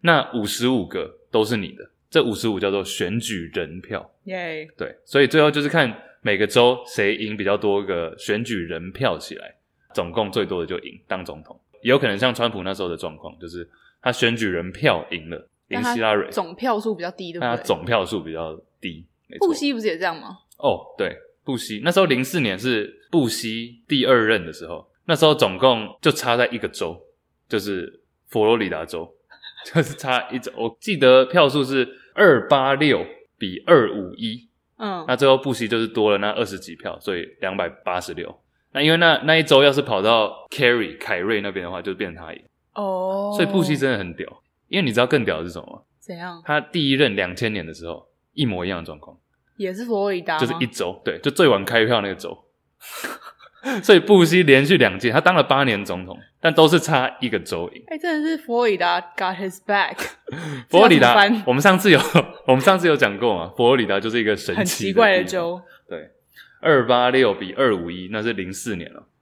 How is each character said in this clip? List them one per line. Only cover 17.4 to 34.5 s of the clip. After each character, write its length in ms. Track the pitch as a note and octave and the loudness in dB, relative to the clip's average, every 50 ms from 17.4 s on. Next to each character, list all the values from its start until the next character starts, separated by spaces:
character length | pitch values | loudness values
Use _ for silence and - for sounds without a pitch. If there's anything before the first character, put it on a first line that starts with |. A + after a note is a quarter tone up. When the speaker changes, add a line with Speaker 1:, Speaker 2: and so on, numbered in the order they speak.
| D#3 | -4
Speaker 2:
对？ 40 | A#2+ | -4
Speaker 1:
但 60 | A#2 | -4
他 80 | G#2+ - | -4 -2
总 220 | - G2+ E2 E2+ | -2 -2 -2 -2
票 180 | F2+ A#2 A2 F#2+ | -2 -2 0 0
数 200 | - A2+ G2 D2+ | -2 -6 -8 -8
比 100 | D#2+ D#2+ | -8 -10
较 260 | D#2+ E2 D#2+ D#2 D#2+ _ _ _ _ | -10 -10 -10 -12 -16 _ _ _ _
低， 260 | - F#2+ E2 D#2 F2 _ _ _ _ _ | -14 -14 -14 -14 -20 _ _ _ _ _
没 80 | - | -8
错。 100 | - G4+ F4+ | -4 -2 -2
Speaker 2:
布 40 | D#4+ | -2
希 220 | - D4 C#4+ C#4 | -2 -4 -4 -4
不 40 | A3+ | -2
是 100 | G#3+ G#3+ | -4 -4
也 100 | E3 E3 | -4 -4
这 60 | F3+ | -6
样 140 | F3+ E3 D#3 | -6 -6 -8
吗？ 200 | A#2 G#2 F#3 _ _ _ _ | -14 -20 -20 _ _ _ _
Speaker 1:
哦， 240 | _ - C#3 G2 F2+ - - - | _ -2 -2 -2 -2 -6 -16 -8
对， 180 | - G2+ F2 - - - _ _ _ _ | -6 -6 -6 -6 -10 -20 _ _ _ _
布 100 | - C3 | -8 -6
希， 280 | A#2 - - A2 G#2 A2+ | -6 -6 -8 -10 -4 -4
那 60 | D#3+ | 0
时 100 | F3 G3 | 2 2
候 60 | F#3+ | 4
零 180 | E3+ C3+ A#2+ C3 | 4 2 0 0
四 160 | - - F3 | -4 -2 -2
年 180 | C#3 G#2+ F#2+ F#2 | -2 -2 -2 -2
是 400 | A2 B2+ B2 A2 G#2 - - _ _ _ | -2 -2 0 0 -2 -4 -10 _ _ _
布 180 | - E3+ C#3 A2+ | 0 0 2 2
希 540 | G#2+ - - A2+ A2 A2+ A#2 A#2 A#2+ _ _ _ | -2 -4 -6 -6 -8 -8 -10 -12 -16 _ _ _
第 180 | D3+ C3+ B2+ | -2 0 2
二 180 | B2+ C3 A#2+ A2 | 4 4 4 4
任 200 | G#2+ A2+ G#2 E2+ | 2 2 0 -2
的 60 | E2 D#2 | -6 -14
时 140 | - D#2+ | -14 -14
候， 220 | E2 E2+ D#2+ - _ _ _ _ | -12 -14 -14 -14 _ _ _ _
那 100 | - E3 | -2 2
时 80 | C#3+ - | 4 6
候 100 | D#3 D3+ | 4 6
总 240 | D3 B2 G2+ F#2 - | 4 2 0 2 2
共 300 | C3 C3 B2 A2+ G#2+ F2+ - _ | 4 4 4 2 -2 -10 -14 _
就 100 | - D#3 | 0 0
差 260 | C#3+ - - B2 A#2 | 0 0 0 0 2
在 100 | A#2+ A#2+ A2+ | 2 2 0
一 100 | A#2+ A#2+ | -2 -6
个 100 | - F#2+ | -8 -8
州， 280 | - - G2 E2 E2+ F2+ - _ _ _ _ _ _ _ _ _ | -8 -6 -8 -8 -8 -12 -20 _ _ _ _ _ _ _ _ _
就 100 | - G#2+ | -6 -4
是 440 | F#2+ G#2 G2 F#2 E2 - _ _ _ _ _ _ _ _ | -4 -4 -6 -6 -8 -10 _ _ _ _ _ _ _ _
佛 160 | - A#2 G#2+ | -2 0 2
罗 120 | G#2+ A#2 | 4 2
里 120 | A2+ A2 F#2 | 2 0 -4
达 160 | E2+ D#2 E2 | -6 -8 -10
州， 280 | - - E2+ E2+ - _ _ _ _ - | -10 -10 -12 -12 -14 _ _ _ _ -20
<laughs> 300 | - - - - - - | -20 -20 -20 -20 -20 -20
就 160 | - - E3 D3+ | -4 -2 -2 -2
是 120 | - C#3 | -2 -4
差 340 | - - C3+ B2+ B2 - - | -10 -4 -2 -2 -2 -2 -4
一 80 | B2+ B2+ | -10 -10
州。 140 | A#2+ - - | -10 -10 -8
我 220 | - A2+ A2+ - _ | -6 -6 -6 -6 _
记 180 | - G#3+ G3+ | -6 -6 -2
得 280 | D3 C3 B2+ B2+ C3 C3 | 4 6 8 8 8 6
票 240 | B2+ - F3+ D#3 C#3 | 6 4 4 4 4
数 160 | B2+ D3 C#3 | 4 0 -2
是 240 | B2+ C3+ C3+ B2 A#2+ - - _ _ _ | 0 0 -2 -2 -2 -6 -20 _ _ _
二 320 | - G#3 F#3 C#3+ A#2 G2+ | 4 6 6 6 6 4
八 280 | - C#3 C#3 C3 C3+ C#3 | 2 2 2 4 2 2
六 300 | C3+ D3+ D3 B2 F2 E2 - - - _ _ _ _ | 2 2 2 2 2 0 -6 -12 -20 _ _ _ _
比 260 | A2+ F#2+ F2+ - - | -8 -8 -8 -8 2
二 240 | - F3 D3 A#2 G2+ - | 4 6 6 6 4 -2
五 220 | G#2 F#2+ F2+ - | -6 -8 -10 -10
一。 340 | - A2+ A2+ A2 A#2+ _ _ | -8 -8 -8 -8 -10 _ _